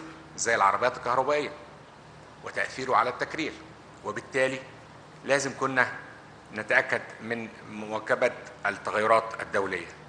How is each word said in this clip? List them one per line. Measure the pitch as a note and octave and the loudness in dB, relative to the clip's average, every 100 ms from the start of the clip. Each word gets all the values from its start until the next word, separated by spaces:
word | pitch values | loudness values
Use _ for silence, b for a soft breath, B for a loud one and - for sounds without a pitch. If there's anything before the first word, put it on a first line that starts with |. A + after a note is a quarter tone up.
| - - - - | -12 -16 -16 -4
زي | A#2 A2+ | 0 4
العربيات | G2 G2+ B2 B2 | 6 6 2 0
الكهربائية | A#2+ B2 C3 D3 C3 - - - - - - - - - | 0 2 2 2 0 -8 -16 -20 -20 -20 -20 -20 -20 -14
وتأثيره | - - G2+ - B2+ A2 | -8 -4 -4 -4 2 4
على | A#2 | 4
التكرير، | A#2+ D3 D3+ C#3+ G2 - - - - | 0 -4 -2 -6 -6 -14 -18 -20 -10
وبالتالي | - G#2 - C3+ C3 C3 - - - - - - | -8 -8 -4 2 2 0 -8 -18 -20 -20 -20 -12
لازم | A2+ C#3 C3+ A#2 | 0 2 2 -2
كنا | C3 C3 A#2+ - - - - - - | 0 2 2 0 -12 -18 -20 -20 -12
نتأكد | G#2+ G#2+ B2+ C3 A#2+ - - | -8 2 2 4 0 -4 -12
من | A2 A#2 A2+ - A2 | -6 -6 -6 -12 -12
مواكبة | G#2+ G#2+ G#2+ G#2+ B2 B2 - - - G2+ | -10 -6 -4 0 2 2 0 -10 -4 -4
التغيرات | G2 - G2+ G#2+ A2+ - - | -2 -2 2 6 6 6 -4
الدولية. | G#2 G#2 G2 F#2 E2+ - | -2 0 0 -2 -6 -14